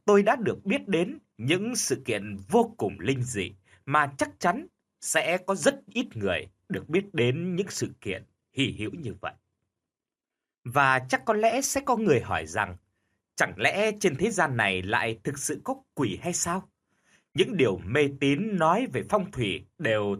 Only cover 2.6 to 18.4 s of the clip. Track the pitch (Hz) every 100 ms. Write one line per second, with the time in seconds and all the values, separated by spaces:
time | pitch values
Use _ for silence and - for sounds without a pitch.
2.6 | 233 - 101 95 98 135 123 101 82 -
3.6 | _ _ - 151 143 - 294 - 180 220
4.6 | 359 _ _ _ - 160 156 185 185 190
5.6 | 277 277 - 233 - 110 98 82 - _
6.6 | - 95 117 170 202 147 120 143 180 175
7.6 | 196 - - - 104 - - _ _ -
8.6 | 120 95 104 170 127 90 78 - _ _
9.6 | _ _ _ _ _ _ _ _ _ _
10.6 | 123 139 135 131 127 254 - 208 226 240
11.6 | 277 277 277 202 208 120 92 85 80 101
12.6 | 95 90 _ _ _ _ _ - 131 92
13.6 | 127 190 220 208 185 135 214 202 156 120
14.6 | 101 92 92 113 117 - 151 139 - -
15.6 | - 277 _ - 117 87 175 170 165 185
16.6 | - _ _ _ _ _ _ 135 254 190
17.6 | 120 87 87 143 143 139 139 143